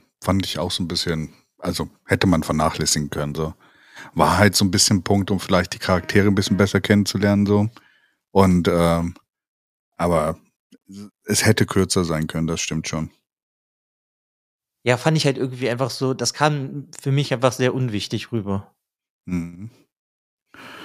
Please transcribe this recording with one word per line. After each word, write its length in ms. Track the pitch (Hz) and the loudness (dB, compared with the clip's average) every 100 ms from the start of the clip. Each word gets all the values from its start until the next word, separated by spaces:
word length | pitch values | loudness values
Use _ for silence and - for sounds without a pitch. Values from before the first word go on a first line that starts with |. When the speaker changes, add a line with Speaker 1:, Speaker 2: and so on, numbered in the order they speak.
| _ _ | _ _
Speaker 1:
Fand 240 | - 95 85 | -2 0 -2
ich 140 | 76 | -4
auch 120 | 87 | -4
so 120 | - | -4
ein 40 | 85 | -4
bisschen, 460 | 87 87 80 76 - _ _ | -4 -4 -4 -6 -12 _ _
also 320 | - 85 78 - - | -8 -6 -8 -12 -2
hätte 220 | 87 98 | 2 4
man 160 | 82 | 2
vernachlässigen 640 | - 78 80 - 76 78 71 | 0 0 0 -2 -2 -2 -4
können, 260 | 80 73 73 | -6 -6 -4
so. 180 | 80 - _ _ _ - - | -6 -8 _ _ _ -20 -8
War 240 | - 76 90 | 0 2 4
halt 180 | 104 - | 4 4
so 80 | 101 | 2
ein 60 | |
bisschen 320 | 98 - 101 | 2 2 2
Punkt, 280 | - 101 92 | 2 0 0
um 80 | 98 | -4
vielleicht 340 | - 92 92 | 0 0 0
die 60 | - | -4
Charaktere 480 | - 90 - 101 101 | -2 0 2 2 4
ein 80 | 98 | 2
bisschen 220 | 95 95 | 2 2
besser 240 | 101 98 | 2 2
kennenzulernen, 640 | - 104 98 101 101 101 101 | 2 2 2 0 2 4 4
so. 240 | 104 110 - _ _ _ _ _ | 2 0 -4 _ _ _ _ _
Und, 360 | 98 95 87 82 | 2 4 4 2
ähm, 480 | 87 85 85 85 - _ _ _ _ _ _ _ - | 2 2 2 -2 -8 _ _ _ _ _ _ _ -4
aber 400 | 87 82 78 - _ _ _ _ - 98 104 _ - | 0 0 0 -4 _ _ _ _ -20 -20 -20 _ -4
es 200 | 107 110 | 0 2
hätte 200 | 104 98 | 2 2
kürzer 380 | 98 92 95 | 0 0 0
sein 240 | 82 80 78 | 0 -2 -4
können, 200 | 82 80 | -4 -4
das 120 | 80 | -4
stimmt 260 | - 78 - | -6 -6 -6
schon. 240 | 80 78 - _ _ _ _ _ _ _ _ _ _ _ _ _ _ _ _ | -8 -8 -12 _ _ _ _ _ _ _ _ _ _ _ _ _ _ _ _
Speaker 2:
Ja, 140 | 120 123 | -2 0
fand 180 | 160 156 | 2 2
ich 100 | 143 | 0
halt 120 | 131 | 0
irgendwie 320 | 131 127 123 | -4 -4 -4
einfach 200 | 120 127 | -2 -4
so, 240 | - 131 | -2 -4
das 200 | 123 120 | -2 -4
kam 560 | - 151 147 135 143 139 - | 0 0 0 -4 -10 -14 -10
für 120 | 139 | -2
mich 220 | 139 139 | 0 0
einfach 200 | 123 127 | 2 2
sehr 200 | - 127 | 2 0
unwichtig 580 | 127 127 104 - 110 - | 0 -2 -4 -4 -8 -6
rüber. 420 | 117 101 98 - _ _ _ _ _ - | -6 -4 -6 -6 _ _ _ _ _ -6
Speaker 1:
Mhm. 460 | 90 85 87 110 - _ _ _ _ _ _ _ - - - | -6 -6 -10 -18 -20 _ _ _ _ _ _ _ -20 -20 -20